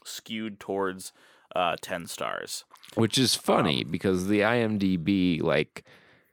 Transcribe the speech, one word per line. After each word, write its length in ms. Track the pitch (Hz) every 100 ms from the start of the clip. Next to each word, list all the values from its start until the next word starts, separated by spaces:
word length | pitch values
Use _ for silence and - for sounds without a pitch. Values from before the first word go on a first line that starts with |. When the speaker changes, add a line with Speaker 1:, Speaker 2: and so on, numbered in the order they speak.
Speaker 1:
skewed 560 | - - - 110 110 101
towards, 520 | - 98 95 92 - _ - _ - -
uh, 200 | 87 82
ten 260 | - 90 82
stars. 580 | - 60 50 50 - - - -
Speaker 2:
Which 220 | - 113 135
is 160 | 120
funny 500 | - - 196 101 65
Speaker 1:
Um, 60 | 57
Speaker 2:
because 380 | 90 98 92 95
the 160 | 104
I 140 | 104 120
M 180 | 110 107
D 180 | 95 90
B, 420 | 80 98 90 80
like, 440 | 80 78 76 - - - _ _ _